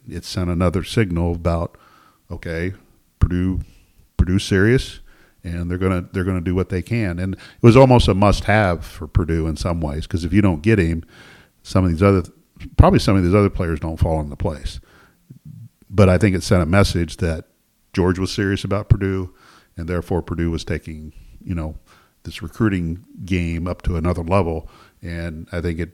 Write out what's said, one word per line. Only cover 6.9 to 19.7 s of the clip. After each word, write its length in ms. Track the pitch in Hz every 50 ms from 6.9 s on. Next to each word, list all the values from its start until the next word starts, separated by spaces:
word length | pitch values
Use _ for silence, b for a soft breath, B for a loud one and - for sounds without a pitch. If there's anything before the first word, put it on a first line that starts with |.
| 113 120 110 92 85 87
And 160 | 92 95 92
it 40 | B B B B B
was 140 | - 117 107
almost 300 | 131 139 127 123 117 -
a 60 | - 98
must-have 720 | 92 104 101 90 - - - 104 107 104 90 85 78 -
for 220 | - - - 85
Purdue 400 | 78 - 95 85 76 82 82 80
in 100 | 80 76
some 240 | - - 90 85 85
ways, 260 | 80 73 71 80 -
'cause 160 | - - 85 85
if 100 | 80 90
you 80 | 104
don't 200 | 101 95 82 73
get 180 | 80 110 113 101
him, 240 | 85 82 82 82 - B B B B B B B B B B _ _
some 200 | - - 95 92
of 80 | 90
these 100 | 82 78
other, 220 | 101 98 98 92 87 - - _ _ _ _ - - - -
probably 220 | - 147 180 202 127
some 160 | - - 98
of 80 | 98 90
these 120 | 87 95
other 140 | 104 101 95
players 300 | - - 90 82 82 76
don't 180 | - 80 80
fall 220 | - - 85 80 78
into 140 | 76 73 71
place. 440 | - - 85 71 71 - - - - b b b b b b b b b _ - - _ - - - - - _ _ _ -
But 200 | 95 98 101 92
I 80 | 92
think 180 | 85 110 101 92
it 60 | 87 -
sent 200 | - 101 90 82
a 20 |
message 520 | 78 90 101 95 - - 90 82 78 -
that 320 | - 92 82 78 78 - _ _ _ _ _ _ _ _ _ -
George 240 | 98 87 92 87
was 140 | 90 95 -
serious 320 | - - 101 95 98 - -
about 240 | 98 98 104 104 -
Purdue, 440 | 107 101 98 95 95 95 90 90 b b b b b b b b